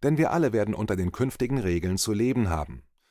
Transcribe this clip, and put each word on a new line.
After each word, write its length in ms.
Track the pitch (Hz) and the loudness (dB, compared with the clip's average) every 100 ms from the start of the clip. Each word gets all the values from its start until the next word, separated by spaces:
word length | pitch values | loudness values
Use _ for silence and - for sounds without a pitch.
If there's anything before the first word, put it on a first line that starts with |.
denn 140 | 139 156 | 0 2
wir 140 | 160 | 2
alle 200 | 170 147 | 2 2
werden 220 | 110 104 | 2 0
unter 240 | 107 107 95 | -2 -2 0
den 160 | 90 | -2
künftigen 460 | - 120 - 123 135 | 0 -2 -2 -2 0
Regeln 380 | 95 87 90 95 | 0 0 0 -2
zu 140 | - | 0
leben 380 | 104 120 123 104 | 0 2 2 0
haben. 340 | 80 73 65 - _ _ | -2 -4 -10 -18 _ _